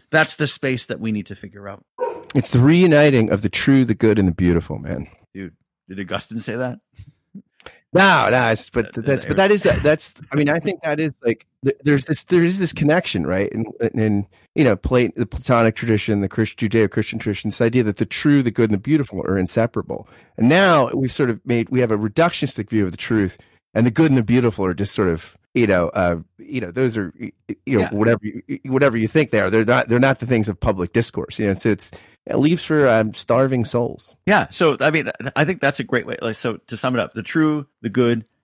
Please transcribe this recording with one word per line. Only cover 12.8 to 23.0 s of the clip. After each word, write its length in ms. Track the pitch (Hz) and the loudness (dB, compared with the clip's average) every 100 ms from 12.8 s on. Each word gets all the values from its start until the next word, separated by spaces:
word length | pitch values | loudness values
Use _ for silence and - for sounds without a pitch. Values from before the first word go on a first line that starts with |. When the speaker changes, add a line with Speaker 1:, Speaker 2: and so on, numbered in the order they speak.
| 147 170 170 92 | 2 2 0 -4
Speaker 2:
right? 280 | 73 92 101 | -2 -2 -2
And, 140 | 110 110 - 117 | -4 -8 -4 -4
and, 320 | - 110 101 101 _ _ - | 0 0 0 -4 _ _ 0
you 80 | |
know, 100 | 135 | 2
Plat-, 400 | 95 - 127 120 | 2 0 0 0
the 120 | - 120 | -2 -6
Platonic 500 | - - 120 113 - | -6 0 2 2 0
tradition, 440 | 117 107 - 104 | -2 -2 0 -2
the 80 | 98 | -2
Christ-, 300 | - 107 - | -2 -4 -2
Judeo-Christian 640 | 110 113 104 - - 113 | 0 2 2 0 -4 -4
tradition, 300 | 113 101 107 | -6 -6 -6
this 100 | - | 0
idea 240 | 117 123 | 0 2
that 140 | 107 101 | 0 -2
the 60 | |
true, 380 | 110 - 151 143 | -4 0 2 4
the 80 | 123 | 2
good, 180 | 107 113 | 0 0
and 60 | |
the 80 | 101 | 0
beautiful 380 | 135 156 135 92 | 0 -2 -2 -6
are 180 | - 95 | -2 -2
inseparable. 720 | 92 - 113 110 - - - - _ - | 0 0 -2 -4 -8 -10 -12 -20 _ 0
And 120 | 117 | 4
now 420 | 170 196 156 123 | 4 6 4 2
we've 200 | 147 131 | 0 -4
sort 180 | - 131 | 0 -2
of 100 | 107 - | -2 -2
made, 220 | 120 113 | -2 0
we 100 | 127 | 0
have 140 | 120 | 0
a 40 | 107 | 0
reductionistic 720 | 107 160 170 - 143 - 104 | -2 0 0 0 -6 -6 -4
view 160 | 110 | -2
of 60 | 95 | -2
the 60 | |
truth, 420 | 90 | -4